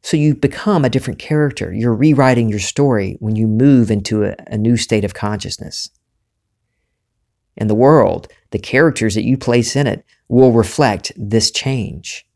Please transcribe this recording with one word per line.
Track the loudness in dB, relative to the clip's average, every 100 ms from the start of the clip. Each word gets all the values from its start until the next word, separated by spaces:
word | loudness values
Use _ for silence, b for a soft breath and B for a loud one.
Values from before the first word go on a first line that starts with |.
So | -2 0
you | 2 2
become | -2 -2 0 2 2
a |
different | 0 -4 -10
character. | -4 -2 -2 -4 -8
You're | -4 -2 2
rewriting | 2 4 4 2 0
your | -2
story | -6 -2 0 0 -2 -6
when | -4 -2
you | 0
move | 4 4 4 4
into | 0 -2 -2
a, | -2 -6 -8
a | -2
new | 0 0
state | 0 -2
of | -2
consciousness. | -6 -6 -6 -8 -12 -12 -12 -14 _ _ _ _ _ _ _ _ _ _ _ _ _ _ _ _ -6
And | -2
the | 4
world, | 4 6 4 -2 -10 b b
the | -8
characters | -2 2 2 2 -2 -2
that | -2
you | -2
place | 0 0 0 -2
in | -2
it, | -4 _ _ _
will | 4 6
reflect | 4 0 0 0 0 -8 -12
this | -2 0 0
change. | -4 -4 -4 -6 -10 -16 -18 _